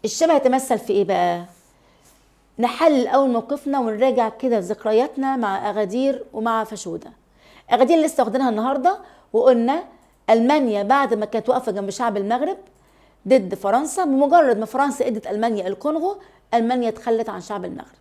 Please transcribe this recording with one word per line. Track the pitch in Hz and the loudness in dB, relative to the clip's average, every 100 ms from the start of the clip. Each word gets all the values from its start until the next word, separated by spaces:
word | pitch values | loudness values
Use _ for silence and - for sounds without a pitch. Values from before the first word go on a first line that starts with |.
الشبه | 220 - 330 | -8 -2 2
يتمثل | 302 269 262 262 220 | 4 4 0 0 -4
في | 226 | 0
إيه | 202 | 0
بقى؟ | 190 180 175 175 175 - _ _ _ _ _ _ _ _ _ - | 2 0 0 -2 -8 -20 _ _ _ _ _ _ _ _ _ -4
نحلل | 233 - 320 285 | -4 2 4 4
الأول | 220 254 277 | 4 2 2
موقفنا | 233 226 285 285 277 | 0 -4 -6 -4 -2
ونراجع | 233 214 262 247 220 | -2 0 2 2 0
كده | 220 262 233 | -2 -2 0
ذكرياتنا | 180 208 220 220 269 - 269 269 | -2 -6 0 0 0 -2 -4 -2
مع | 214 190 208 | -2 -4 -4
أغادير | 202 208 226 269 262 - | -4 -2 0 -2 -2 -8
ومع | 220 226 226 | -6 -2 -2
فاشودة. | 220 208 185 165 - - _ _ _ - - | -4 -8 -10 -10 -12 -20 _ _ _ -20 -2
أغادير | 240 262 330 | 2 4 4
لسه | 311 302 | 2 0
واخدينها | 226 233 262 | 0 0 0
النهاردة، | 214 240 277 294 403 - - _ | 0 -2 0 0 -2 -10 -20 _
وقلنا | 220 254 240 233 302 - - _ _ - | 2 4 4 2 -2 -6 -20 _ _ 2
ألمانيا | 226 233 302 262 208 | 2 4 2 2 -2
بعد | 202 277 269 | 0 2 2
ما | 220 214 | -2 -2
كانت | 226 214 | -6 -2
واقفة | 254 254 | -2 -2
جنب | 196 196 | -6 -6
شعب | 196 240 208 | -4 -4 -2
المغرب | 202 240 311 381 - _ _ _ _ _ 190 | -2 -2 -4 -6 -12 _ _ _ _ _ 2
ضد | 262 190 | 2 2
فرنسا، | 185 196 226 302 - | -6 0 0 0 -2
بمجرد | 339 269 285 339 285 214 | 0 2 4 4 4 2
ما | 220 | -2
فرنسا | 254 285 269 - | -2 -2 0 -4
ادت | 214 - | -4 -6
ألمانيا | 208 226 214 185 | -4 -2 -2 -4
الكونغو، | 196 294 311 349 403 - _ _ | -4 -4 -2 -4 -6 -14 _ _
ألمانيا | 233 226 254 233 | 0 0 -2 -2
تخلت | 220 - 226 226 | -4 -2 -2 -2
عن | 190 | -10
شعب | 175 202 | -10 -10
المغرب. | 180 - - _ | -10 -12 -18 _